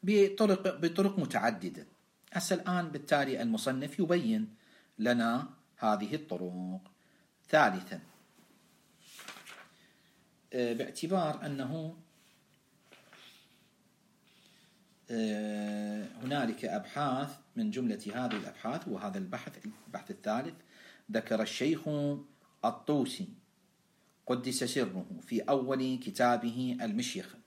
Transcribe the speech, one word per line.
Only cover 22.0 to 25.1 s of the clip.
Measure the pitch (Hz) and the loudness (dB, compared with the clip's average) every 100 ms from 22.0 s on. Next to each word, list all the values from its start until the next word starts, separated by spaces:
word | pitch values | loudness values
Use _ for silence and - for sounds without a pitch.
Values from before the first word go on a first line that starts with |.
| 95 90 - _ _ _ 110 | 0 0 -6 _ _ _ 0
الطوسي | - - 147 120 - 185 - _ _ _ _ _ _ _ _ - | 0 2 2 2 -2 -8 -10 _ _ _ _ _ _ _ _ -2
قدس | 123 127 127 | -2 0 -2
سره | - 143 110 92 - | 0 0 0 -2 -8